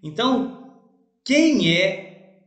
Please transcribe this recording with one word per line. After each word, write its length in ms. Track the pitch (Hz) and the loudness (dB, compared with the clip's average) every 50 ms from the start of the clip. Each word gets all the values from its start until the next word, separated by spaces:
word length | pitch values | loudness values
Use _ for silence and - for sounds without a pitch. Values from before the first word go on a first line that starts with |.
Então, 760 | - 151 151 - 240 262 262 220 - - - - - - - _ _ _ _ _ _ _ _ _ _ | -16 -14 -8 -4 -2 0 0 -2 -2 -6 -10 -16 -20 -20 -20 _ _ _ _ _ _ _ _ _ _
quem 500 | - 262 294 320 320 294 214 170 165 165 | 0 2 4 4 4 2 2 2 0 0
é 680 | 175 190 196 196 - - - - - - - _ _ _ | 2 0 -2 -4 -6 -14 -18 -20 -20 -20 -20 _ _ _